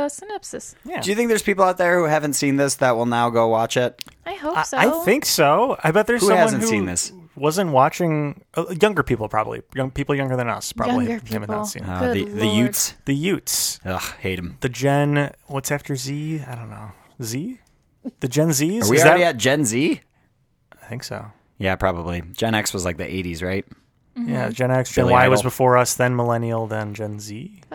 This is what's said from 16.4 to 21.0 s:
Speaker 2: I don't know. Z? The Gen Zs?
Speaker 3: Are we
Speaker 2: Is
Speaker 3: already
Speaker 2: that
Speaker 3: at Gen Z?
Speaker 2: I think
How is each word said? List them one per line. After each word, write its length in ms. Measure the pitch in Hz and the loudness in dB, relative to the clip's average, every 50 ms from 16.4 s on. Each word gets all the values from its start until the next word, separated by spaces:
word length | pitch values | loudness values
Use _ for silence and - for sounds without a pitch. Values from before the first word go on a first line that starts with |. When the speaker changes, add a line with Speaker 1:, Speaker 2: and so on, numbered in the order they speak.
| 135 | -8
Speaker 2:
I 100 | 127 123 | -10 -12
don't 140 | 117 113 110 | -12 -12 -14
know. 220 | 104 107 107 101 - - _ _ _ - 123 | -14 -16 -16 -18 -20 -20 _ _ _ -10 -8
Z? 360 | 110 117 135 175 240 262 - _ _ _ _ _ _ _ _ - 262 - _ | -6 -6 -6 -6 -8 -10 -14 _ _ _ _ _ _ _ _ -16 -16 -8 _
The 80 | - | -6
Gen 220 | 127 120 147 160 165 | -2 0 2 2 2
Zs? 340 | 147 135 147 170 202 233 101 | 2 2 0 0 0 0 2
Speaker 3:
Are 40 | 104 | 4
we 80 | 127 | 6
Speaker 2:
Is 80 | 151 160 | 8 8
Speaker 3:
already 160 | 156 170 180 | 8 8 6
Speaker 2:
that 140 | 175 170 147 | 4 2 2
Speaker 3:
at 20 | |
Gen 260 | 113 107 127 143 151 147 | 2 2 2 2 2 2
Z? 380 | 107 110 127 151 240 294 - - _ _ _ _ _ _ _ _ _ _ _ _ _ - - - | 2 2 2 2 0 0 -2 -6 _ _ _ _ _ _ _ _ _ _ _ _ _ -20 -20 -14
Speaker 2:
I 20 | |
think 160 | - 117 127 | -12 -12 -12